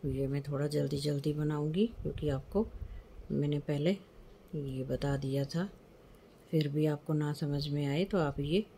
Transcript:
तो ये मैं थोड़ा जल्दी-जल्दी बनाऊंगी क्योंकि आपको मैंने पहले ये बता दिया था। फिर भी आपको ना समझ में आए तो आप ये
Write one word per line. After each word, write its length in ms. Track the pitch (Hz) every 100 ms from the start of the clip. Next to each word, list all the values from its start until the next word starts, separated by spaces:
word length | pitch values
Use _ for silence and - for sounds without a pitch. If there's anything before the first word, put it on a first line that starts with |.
तो 80 | 147
ये 180 | 131 135
मैं 140 | 143
थोड़ा 240 | 143 139 147
जल्दी-जल्दी 640 | 147 143 143 147 143 147
बनाऊंगी 520 | 147 151 151 151 165 233 -
क्योंकि 280 | 151 143 151
आपको 380 | 139 - 196 226 - - - - - -
मैंने 280 | 143 147 147
पहले 320 | 143 143 156 196 - - - - - 156
ये 280 | 139 131
बता 340 | 135 127 143 139
दिया 280 | 135 139 139
था। 240 | 165 196 - - - - - - - -
फिर 160 | 160 147
भी 180 | 147 151
आपको 280 | 147 -
ना 200 | 151 147
समझ 340 | 147 147 143 147
में 180 | 143 143
आए 180 | 143
तो 140 | 190 196
आप 220 | 151 139
ये 260 | 143 175 220